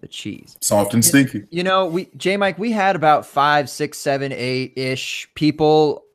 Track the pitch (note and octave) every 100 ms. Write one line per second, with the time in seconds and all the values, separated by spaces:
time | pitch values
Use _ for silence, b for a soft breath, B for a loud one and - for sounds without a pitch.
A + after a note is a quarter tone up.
0 | - - G#2+ - - - - G#2+ G2+ A#2
1 | A2+ C#3 C3 A2 - E3 F#3 F#3+ F#3 E3+
2 | - C#3 F3+ G3+ G3 F3 A3+ A3 F#3+ F#3
3 | D3+ D3 A2 - C#3+ D3 C3+ - D3 -
4 | D3 C#3 C#3 C3+ B2 B2+ C3 - C3 B2+
5 | - - - - D3+ D3 D3+ D#3 D3+ -
6 | _